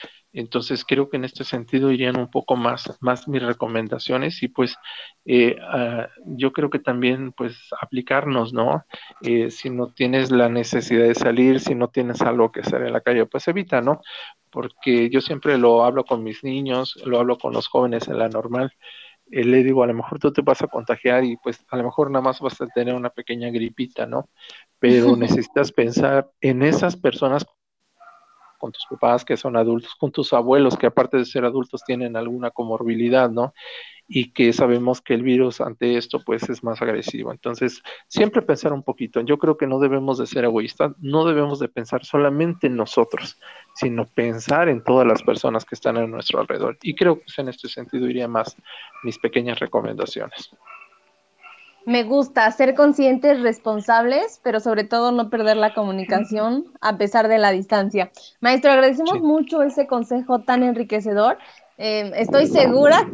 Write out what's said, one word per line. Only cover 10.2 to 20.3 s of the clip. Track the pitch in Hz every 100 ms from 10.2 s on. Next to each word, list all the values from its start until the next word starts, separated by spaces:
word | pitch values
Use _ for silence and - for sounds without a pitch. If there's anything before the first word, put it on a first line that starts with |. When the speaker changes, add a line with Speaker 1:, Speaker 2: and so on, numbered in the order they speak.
| 131
Speaker 1:
la | 127 120
necesidad | 120 113 123 113 117 117
de | 113
salir, | 117 117 127 131
si | - 127
no | 120
tienes | - 123 117
algo | 120 120 113
que | -
hacer | - 123
en | 123
la | 117
calle, | - 123 113
pues | 135 -
evita, | 175 - 131
¿no? | 120 151 - - - - _
Porque | 131 120 - - 120 117
yo | 135
siempre | - 143 147 135
lo | 120 117
hablo | 120 131 127
con | 120
mis | 113 107
niños, | 139 131 139 127 127 - 135
lo | 120
hablo | 123 120
con | -
los | 117 -
jóvenes | 127 123 117 -
en | 120
la | 113
normal, | 113 117 123 131 - - - - _ _
eh, | -
le | 117 131
digo, | 127 135
a | 120
lo |
mejor | 113 - 160
tú | 147